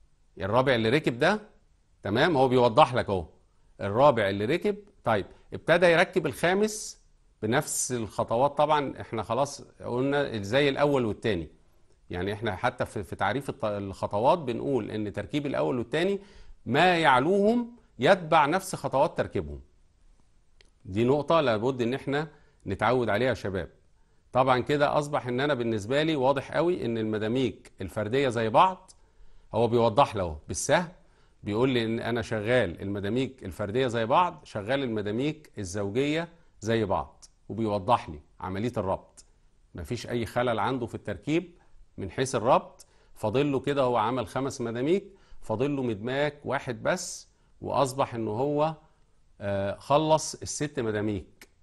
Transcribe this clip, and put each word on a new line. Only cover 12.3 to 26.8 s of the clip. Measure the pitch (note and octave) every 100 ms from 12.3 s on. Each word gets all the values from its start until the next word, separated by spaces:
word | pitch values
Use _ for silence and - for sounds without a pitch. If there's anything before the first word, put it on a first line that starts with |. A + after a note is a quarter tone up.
احنا | G#2 A#2 F#2
حتى | B2 - A2+
في، | A2+
في | F#2+ -
تعريف | G2 B2 C#3+
الط-، | - G#2+
الخطوات | G2+ G2 F#2 G2+ G2+ C3 F3+
بنقول | B2+ A#2 C3 C3 G2
ان | G#2+ G#2
تركيب | F#2+ G2 D3 C#3+
الاول | B2 D3+ B2+
والتاني | A2+ D3+ F#3 G3 - - - - -
ما | C3+ F3+ E3+
يعلوهم | D#3 B2+ D3 G3+ G#3 A#3+ A#3 - _ -
يتبع | C#3 F#3+ D#3+ E3 C#3+
نفس | F3+ - C3+
خطوات | C3+ C3+ D#3 -
تركيبهم. | G2 G#2 D2+ C#2 - _ _ _ _ _ _ _ _ _ - _ -
دي | F#2+
نقطة | B2 D3 C#3+ E3
لابد | C#3 G#2+ A#2+ C3
ان | A#2
احنا | C3 - C#3 D#3 - _ _ G2+
نتعود | F#2+ A2 B2+ A2+
عليها | G#2 B2+
يا |
شباب. | G#2+ G#2 F#2+ D2+ - _ _ _ _ _
طبعًا | B2 C3 B2
كده | A#2 D3 C#3+ C#3
اصبح | D3 C#3+ B2
ان | B2
انا | D3
بالنسبة | C3 A#2 A2 G2+ C#3
لي | D#3+ D3+
واضح | B2+ C3+ -
قوي | C#3+ E3+ F3+